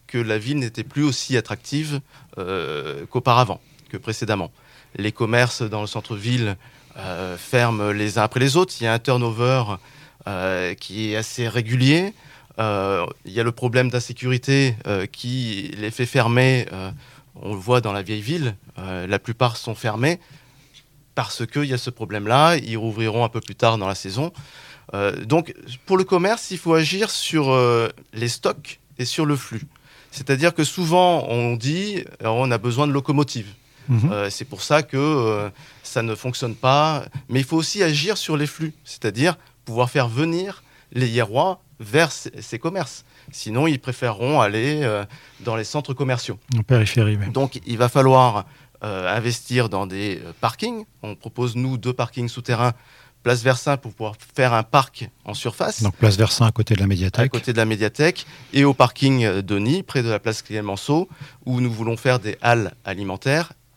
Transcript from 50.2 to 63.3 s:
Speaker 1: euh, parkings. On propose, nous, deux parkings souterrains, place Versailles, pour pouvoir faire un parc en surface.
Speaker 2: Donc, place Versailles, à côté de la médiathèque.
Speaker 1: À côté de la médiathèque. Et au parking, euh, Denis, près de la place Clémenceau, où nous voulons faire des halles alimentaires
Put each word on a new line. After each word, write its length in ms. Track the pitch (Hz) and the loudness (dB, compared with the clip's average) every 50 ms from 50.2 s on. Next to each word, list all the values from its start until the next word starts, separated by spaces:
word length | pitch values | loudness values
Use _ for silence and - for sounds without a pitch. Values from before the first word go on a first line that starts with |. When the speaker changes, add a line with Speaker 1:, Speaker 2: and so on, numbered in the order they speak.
| 64 | -10
Speaker 1:
euh, 80 | 85 85 - | -14 -6 -4
parkings. 440 | - 113 - - 214 233 240 220 208 - _ _ - | -2 -2 -2 -2 -4 -6 -6 -6 -10 -14 _ _ -14
On 100 | 107 104 | -12 -12
propose, 420 | - - 113 - - 123 123 110 | -12 -14 -12 -6 -4 -4 -2 -2
nous, 220 | 120 127 131 131 117 | -2 -2 -2 -2 -4
deux 160 | 92 123 123 | -4 -4 -2
parkings 340 | - 123 117 - - 120 117 | -2 -4 -4 -4 -6 -6 -6
souterrains, 460 | - - 120 - 123 110 120 120 113 - _ _ - - - _ _ _ | -6 -6 -4 -2 0 2 2 2 0 -2 _ _ -20 -20 -20 _ _ _
place 220 | - 117 123 120 113 | 0 2 2 4 4
Versailles, 340 | 131 127 123 - 151 143 131 | 2 2 2 2 -2 -2 -2
pour 160 | - 117 98 | -4 -8 -12
pouvoir 220 | - 113 107 104 - - - _ | -8 -8 -8 -8 -10 -16 -8 _
faire 180 | - 131 127 117 | 2 2 4 4
un 100 | 113 110 | 2 2
parc 440 | - - 147 127 - - - 113 90 - _ - | 4 4 4 4 2 -2 -12 -14 -14 -14 _ -14
en 100 | - 104 | -12 -10
surface. 480 | - - 120 - - - - 214 - 110 | -6 -6 -6 -4 -2 -2 -2 -2 0 0
Speaker 2:
Donc, 120 | 98 - | -2 2
place 220 | - - 110 98 95 | 4 4 4 6 6
Versailles, 300 | - - - - 120 110 | 4 2 4 4 4 4
à 40 | |
côté 220 | - - 107 - 110 | 4 2 0 2 2
de 60 | 95 | 2
la 80 | 98 98 | 2 2
médiathèque. 380 | 98 87 92 95 - - 123 | 2 0 0 0 2 2 0
Speaker 1:
À 40 | 131 | 2
côté 240 | - 117 - - 117 | 0 -2 -2 0 2
de 40 | 113 | 2
la 80 | 113 | 2
médiathèque. 600 | 110 110 101 107 104 - - 151 170 180 - - - - - - - | 2 2 0 0 0 2 2 2 2 2 0 -6 -14 -18 -20 -14 -2
Et 140 | - 139 139 | 2 4 6
au 80 | 143 135 | 6 6
parking, 500 | - 135 117 - - 139 135 135 127 117 | 6 6 4 4 4 2 4 4 4 4
euh, 180 | 107 92 98 98 | 2 2 0 0
Denis, 400 | 95 104 101 101 117 151 190 190 | 0 0 0 2 2 0 0 -2
près 180 | - - 135 | -2 -2 -2
de 80 | 117 113 | 0 0
la 80 | 110 101 | 0 -2
place 220 | - 113 107 - | -2 -2 -4 -4
Clémenceau, 680 | - - 107 107 104 101 98 101 - - 147 160 180 - - - - - - - - | -6 -8 -6 -6 -4 -4 -6 -4 -2 0 0 0 0 -2 -8 -16 -20 -20 -20 -12 -6
où 160 | 131 127 123 | -4 -2 0
nous 100 | 127 123 | 0 0
voulons 260 | 117 107 113 113 117 113 | -2 -2 -4 -4 -4 0
faire 220 | - 131 127 123 | 2 2 2 2
des 180 | 92 107 101 - | 0 -4 -6 -2
halles 320 | - 117 120 117 107 85 - - - | 2 2 4 4 2 -2 -6 -10 -10
alimentaires 720 | 98 95 90 101 95 92 98 - 135 | -10 -8 -6 -6 -6 -6 -4 -2 0